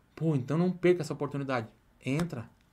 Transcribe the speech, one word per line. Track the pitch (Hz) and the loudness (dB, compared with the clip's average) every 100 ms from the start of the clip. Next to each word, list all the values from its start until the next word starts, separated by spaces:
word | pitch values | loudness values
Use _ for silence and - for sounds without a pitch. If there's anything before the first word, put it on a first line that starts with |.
| _ | _
pô, | - 160 139 | -2 0 0
então | 117 156 | 0 2
não | 185 | 2
perca | 180 175 175 | 4 4 4
essa | 147 | 0
oportunidade. | 143 139 143 135 123 110 - _ _ | -4 -4 -4 -2 -4 -4 -12 _ _
Entra, | 131 147 170 123 - _ _ | -2 -2 -2 -6 -12 _ _